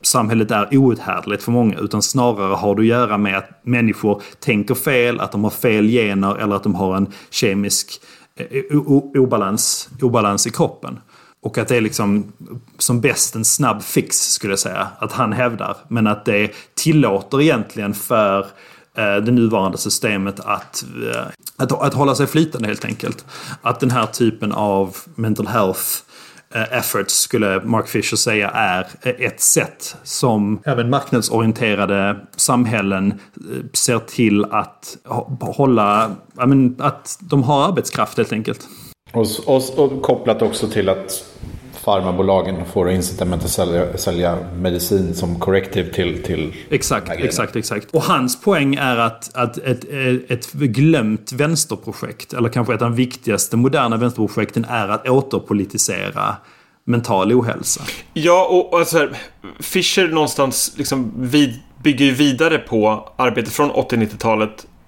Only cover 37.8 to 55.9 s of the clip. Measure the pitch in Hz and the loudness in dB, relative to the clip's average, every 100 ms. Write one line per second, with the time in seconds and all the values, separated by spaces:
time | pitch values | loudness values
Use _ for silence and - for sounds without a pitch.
37.8 | - - 107 - 113 110 110 120 - - | -2 -2 -2 -2 -2 -2 -6 -8 -12 -20
38.8 | - - _ 117 107 - - 131 131 160 | -20 -20 _ -2 0 0 2 2 2 2
39.8 | 135 131 - 120 120 110 110 - 113 110 | 2 2 0 0 0 0 0 -2 -2 0
40.8 | 95 95 - - - - - - - - | 0 0 -4 -10 -12 -16 -16 -16 -18 -6
41.8 | 110 98 92 90 98 95 92 90 87 101 | 0 0 0 0 2 2 2 -4 -4 0
42.8 | 90 92 - 95 92 85 82 - 87 85 | 2 2 0 -2 -2 -2 -2 -2 0 0
43.8 | 87 - 95 85 87 87 87 87 92 87 | 0 -2 -4 0 0 -2 -6 -4 -2 -2
44.8 | - 98 87 85 87 85 90 95 - - | 0 0 0 -2 -4 -2 0 0 0 -4
45.8 | - 101 87 80 - 80 78 - - 151 | -4 -2 -2 -4 -4 -4 -4 -8 -4 -4
46.8 | - 113 87 82 120 - 110 117 - 104 | -2 -4 -4 -4 -4 -2 -4 -4 -6 -8
47.8 | - 156 147 143 127 - 208 170 139 139 | -4 -2 0 0 0 -2 0 2 2 0
48.8 | 139 117 113 - - 127 117 - 131 123 | 0 2 0 -2 -10 -4 -4 -2 -4 -4
49.8 | - 143 127 127 - 117 - 139 139 110 | -6 -2 0 0 -2 -6 -6 -2 0 4
50.8 | 156 151 110 107 - 127 151 151 - 98 | 4 4 2 -2 -4 -2 0 0 -2 -6
51.8 | 110 - 117 - - - 117 123 110 110 | -10 -10 -10 -12 -10 -4 -2 0 0 0
52.8 | 120 117 123 - 131 101 - 117 127 147 | 0 0 0 -2 -2 0 0 2 2 2
53.8 | 120 113 120 113 104 113 101 117 117 117 | 0 0 0 0 -2 -2 -2 -2 -4 -2
54.8 | 101 110 131 135 131 120 - 104 92 101 | -2 -2 2 2 2 -2 0 -2 -2 -2
55.8 | - | -2